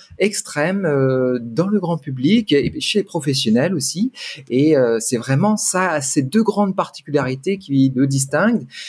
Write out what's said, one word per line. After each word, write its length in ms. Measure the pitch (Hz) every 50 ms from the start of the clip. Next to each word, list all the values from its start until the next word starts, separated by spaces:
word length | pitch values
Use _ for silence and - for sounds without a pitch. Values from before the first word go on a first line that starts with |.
| - - - -
extrême, 680 | 180 214 208 - - - - 151 147 175 190 202 196
euh, 520 | 160 147 139 135 131 131 131 127 127 127 123
dans 260 | 117 120 113 127 175 196
le 140 | 214 208
grand 160 | 180 165 170 160
public 560 | - 151 135 127 123 151 208 240 214 - 151
et 260 | 143 131 - - 147
chez 200 | - - - 208
les 40 | 196
professionnels 720 | - - 170 135 147 135 131 - 117 110 120 139 180 190
aussi. 400 | 147 127 - - 170 214 262 - - - - - 143 135 -
Et, 280 | 117 131 143 156 156 135
euh, 220 | 127 117 117 113
c'est 160 | 110 - - 113
vraiment 400 | 113 - 135 139 190 208 214 208
ça, 420 | - - - 185 185 180 160 151
ces 220 | 139 - - 156
deux 220 | 143 131 190 220 226
grandes 300 | 220 - 202 208 196 185
particularités 840 | 190 175 - - - - - 143 147 131 127 127 135 - 185 202 196
qui 340 | - - 139 135 135 135 123
le 140 | 127 139 135
distinguent. 580 | 135 135 135 - - 147 185 226 247 185 131 - - - -